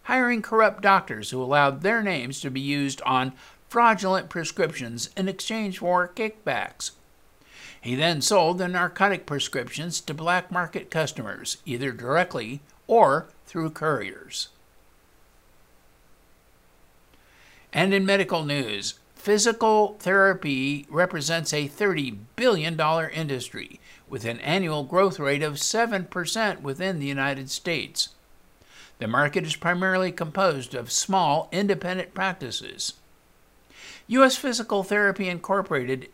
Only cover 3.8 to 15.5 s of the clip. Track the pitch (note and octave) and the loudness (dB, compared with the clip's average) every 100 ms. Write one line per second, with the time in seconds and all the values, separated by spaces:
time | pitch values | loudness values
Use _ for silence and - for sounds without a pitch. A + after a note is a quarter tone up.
3.8 | A#3 G#3+ F#3+ F#3 E3+ E3+ D#3 - D#3 - | 4 4 2 0 -2 -6 -6 0 -2 -2
4.8 | A#2 A#2 - - F#3+ F#3+ - A3 G#3 F#3 | -8 -8 -8 -4 -4 -4 -6 -4 -4 -4
5.8 | F3 F3+ F3 - A3 G#3+ - A#2 - - | 2 2 2 -2 -6 -4 -4 -2 -4 -8
6.8 | - - _ _ _ _ _ - - - | -12 -12 _ _ _ _ _ -20 -20 -12
7.8 | A#2 B2+ E3 D#3 - G3+ E3 F3+ F3+ F3+ | -6 0 0 2 4 4 4 2 0 0
8.8 | F3 F3 G3 F#3 - C#3+ C3 C3+ A#2+ C#3+ | -2 2 2 0 -2 -4 -2 -4 -6 -6
9.8 | E3+ D3+ - D3 E3 F3+ F3 F3 E3 - | -6 -6 -6 -4 0 0 0 -4 -4 -6
10.8 | - D#3+ D3 - G#2+ F#2+ - - - A#2+ | -4 -2 -2 -4 -10 -10 -10 -10 -6 -4
11.8 | C3+ A2+ A#2+ D#3+ F3+ C3+ A2 C#3+ - _ | -4 -4 0 2 2 -2 -6 -10 -14 _
12.8 | - A#3 D3+ D3+ D#3 - - F3 D#3+ - | 4 6 8 4 -2 -16 -10 -6 -4 -2
13.8 | D#3 C3 F#2+ - - - - _ _ _ | -2 0 -4 -10 -12 -10 -10 _ _ _
14.8 | _ _ _ _ _ _ _ | _ _ _ _ _ _ _